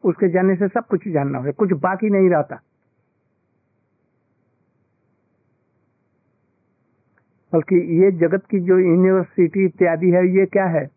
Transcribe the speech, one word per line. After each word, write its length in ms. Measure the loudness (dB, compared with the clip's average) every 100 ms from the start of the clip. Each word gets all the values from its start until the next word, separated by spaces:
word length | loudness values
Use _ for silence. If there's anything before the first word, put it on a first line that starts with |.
उसके 260 | -2 0 0
जानने 260 | 2 0 0
से 120 | -2
सब 200 | -4 -4
कुछ 200 | -6 -4
जानना 320 | -4 -4 -6
हो, 120 | -6
कुछ 200 | -4 -2
बाकी 380 | -2 -4 -4 -2
नहीं 200 | 2 2
रहता। 320 | 0 -2 -10 _ _ _ _ _ _ _ _ _ _ _ _ _ _ _ _ _ _ _ _ _ _ _ _ _ _ _ _ _ _ _ _ _ _ _ _ _ _ _ _ _ _ _ _ _ _ _ _ _
बल्कि 220 | -4 0 -2
ये 360 | 0 2 2
जगत 340 | 2 -2 -2 -4
की 140 | -6
जो 200 | 0 2
यूनिवर्सिटी 840 | 2 2 2 0 -2 -2 -2 0 -4
इत्यादि 460 | 0 -2 0 2
है, 160 | 2 2
ये 180 | 2 0
क्या 200 | 0 0
है? 240 | -2 -6